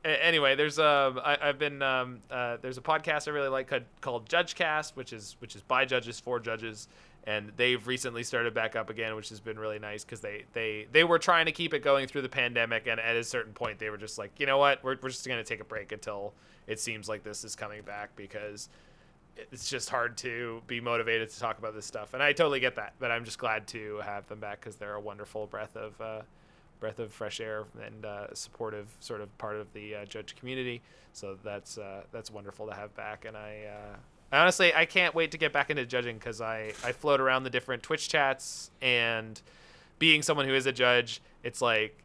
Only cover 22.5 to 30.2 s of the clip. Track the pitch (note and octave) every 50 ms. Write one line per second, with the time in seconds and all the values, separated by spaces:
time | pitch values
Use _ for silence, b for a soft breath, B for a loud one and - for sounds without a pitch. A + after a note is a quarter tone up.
22.5 | C#3 C3+ B2+ B2+ - A#2 G#2 G2+ - - C3 A#2+ A#2 A#2 A#2+ A2+ - - C3 A2+
23.5 | A2 A2 G#2 - - A2+ G#2+ G#2+ G#2+ G#2 G2+ G#2 G2+ G2+ G2 - G#2+ G#2+ G#2+ G2+
24.5 | G2+ - - A#2 G2+ - G#2 G#2 G#2 G#2 G#2 G#2+ G2+ G#2 G#2 - - A2 G#2+ G#2
25.5 | - G#2+ G#2+ G#2+ - A2+ A2 A2 G#2+ - A2 A2+ A2 A2 G#2+ b b b b b
26.5 | b b b b b - A2 A2 G#2 - A#2 G#2 - - A2+ G#2 - - A2+ A2
27.5 | G#2+ G#2+ G#2+ G#2+ - A2+ G#2+ A2 A2 G#2+ G#2+ G#2+ G#2 G2+ G#2 - - - - -
28.5 | - - A#2 A2 G#2+ G#2 G#2 G#2+ - - - - A#2 G#2 G#2 G2+ - - - G#2+
29.5 | G#2 G#2+ G#2 - - G#2 G#2 G#2 G#2 G#2 G#2 G2+ - A2